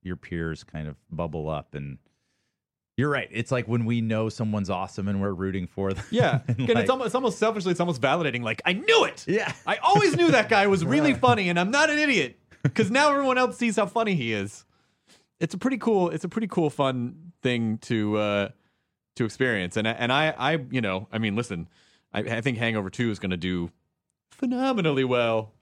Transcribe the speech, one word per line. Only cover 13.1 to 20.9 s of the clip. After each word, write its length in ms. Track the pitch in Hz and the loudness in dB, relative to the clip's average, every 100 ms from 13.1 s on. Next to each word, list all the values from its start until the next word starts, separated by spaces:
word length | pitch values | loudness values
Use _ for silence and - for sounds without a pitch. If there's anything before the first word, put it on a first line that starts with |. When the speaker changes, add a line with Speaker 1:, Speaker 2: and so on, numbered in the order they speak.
Speaker 2:
everyone 260 | 277 269 254 | 4 2 2
else 200 | 254 - | 2 2
sees 200 | 240 214 | 0 2
how 80 | 202 | 0
funny 280 | 240 220 180 | 0 0 0
he 160 | 117 | 0
is." 320 | 107 101 - _ _ _ _ _ - _ _ | -2 -4 -8 _ _ _ _ _ -20 _ _
It's 140 | 165 | -6
a 40 | 185 | -2
pretty 200 | 254 254 | -2 0
cool, 320 | 233 208 175 | 2 2 2
it's 120 | 156 | -2
a 60 | 180 | -6
pretty 180 | 226 220 | -4 -2
cool, 220 | - 156 | 0 0
fun 640 | 147 139 127 120 - - - | 2 0 0 -4 -8 -20 -4
thing 360 | 127 123 113 110 | -2 0 0 -2
to, 360 | - 113 107 107 | -2 -2 0 0
uh, 320 | 104 101 98 - _ _ _ _ _ - | 2 2 0 -6 _ _ _ _ _ -6
to 80 | 117 | -6
experience. 500 | - 131 107 90 110 | 0 0 0 -2 -2
And 100 | 110 | -2
I, 60 | |
and 220 | 117 120 | -2 0
I, 160 | 135 156 | 2 0
I, 220 | - 131 160 127 | 0 -2 -2 -2
you 80 | 127 | -4
know, 300 | 110 | -2